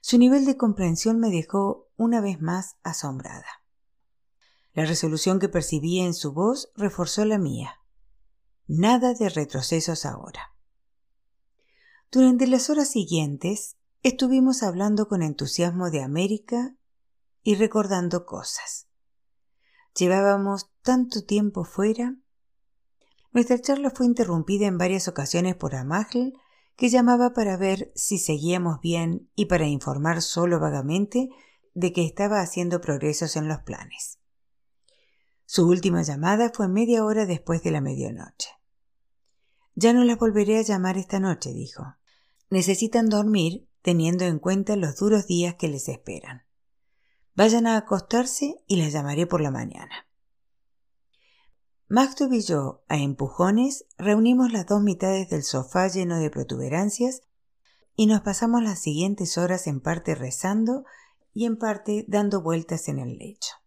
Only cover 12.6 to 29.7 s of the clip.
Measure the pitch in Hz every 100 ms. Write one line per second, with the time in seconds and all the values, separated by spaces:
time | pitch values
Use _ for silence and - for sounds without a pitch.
12.6 | 254 302 277 233 170 165 151 139 170 208
13.6 | - - _ _ 269 262 262 262 262 262
14.6 | 208 180 208 208 208 190 156 143 139 -
15.6 | 175 175 180 151 131 147 196 208 - 240
16.6 | 254 - _ _ _ _ _ _ - 196
17.6 | 220 214 202 190 175 175 175 92 - -
18.6 | - - _ _ _ _ _ _ _ _
19.6 | _ _ _ - 180 185 196 202 196 196
20.6 | - _ - 254 247 220 - 208 208 202
21.6 | 170 - 202 226 247 262 _ _ _ _
22.6 | _ _ _ _ _ _ _ 240 240 247
23.6 | 247 277 285 269 247 240 202 170 160 202
24.6 | 208 180 180 190 180 175 139 170 180 180
25.6 | 151 131 131 175 214 247 254 262 _ _
26.6 | _ _ 247 247 240 247 247 240 208 185
27.6 | 190 196 - - - 196 - 151 160 180
28.6 | 175 151 165 170 165 180 - - 208 175
29.6 | 151